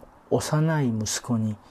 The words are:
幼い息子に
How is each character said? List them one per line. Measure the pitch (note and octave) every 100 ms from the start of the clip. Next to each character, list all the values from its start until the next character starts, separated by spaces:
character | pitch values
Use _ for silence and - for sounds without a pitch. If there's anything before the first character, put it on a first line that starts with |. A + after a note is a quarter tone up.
| - - -
幼 | B2 - D3+ D#3+ D#3
い | C3
息 | A2 G#2+ -
子 | - A#2
に | A2 G#2 -